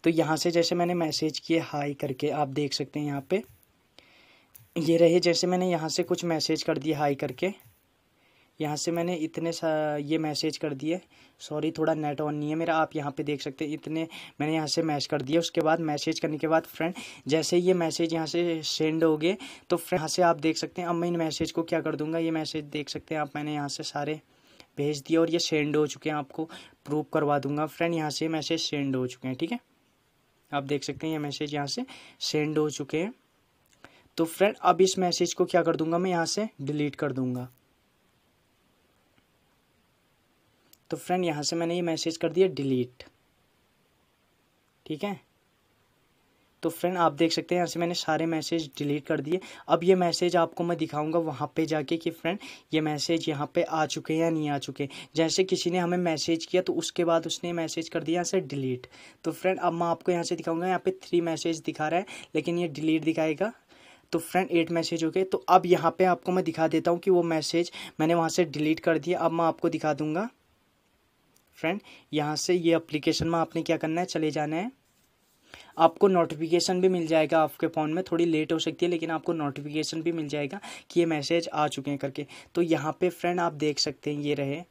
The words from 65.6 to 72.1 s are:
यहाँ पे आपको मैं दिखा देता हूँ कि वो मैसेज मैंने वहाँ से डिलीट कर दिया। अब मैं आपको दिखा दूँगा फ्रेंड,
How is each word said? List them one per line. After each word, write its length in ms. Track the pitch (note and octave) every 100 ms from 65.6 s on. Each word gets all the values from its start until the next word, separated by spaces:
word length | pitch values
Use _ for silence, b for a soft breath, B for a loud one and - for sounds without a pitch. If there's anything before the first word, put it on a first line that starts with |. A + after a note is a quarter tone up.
| F3
यहाँ 300 | E3+ E3 E3
पे 80 | F#3
आपको 260 | F3 -
मैं 120 | F3+
दिखा 240 | - D#3+ D#3+
देता 240 | D#3+ E3
हूँ 80 | F3
कि 120 | G3
वो 120 | F3+ E3+
मैसेज 460 | D#3+ D3+ E3+ E3+ B B B
मैंने 160 | D#3+ E3+
वहाँ 140 | D#3+
से 160 | D#3+ E3
डिलीट 320 | C#3+ D3+ D#3+
कर 180 | - D#3+
दिया। 200 | D#3 F3+
अब 120 | E3+
मैं 140 | E3 E3
आपको 240 | D#3 E3+
दिखा 240 | D#3+ D#3 D3
दूँगा 340 | D#3 D#3 A3+ _ _ _ _ _ _ _ _ _ _ _ _ -
फ्रेंड, 220 | D#3+ G3 B B B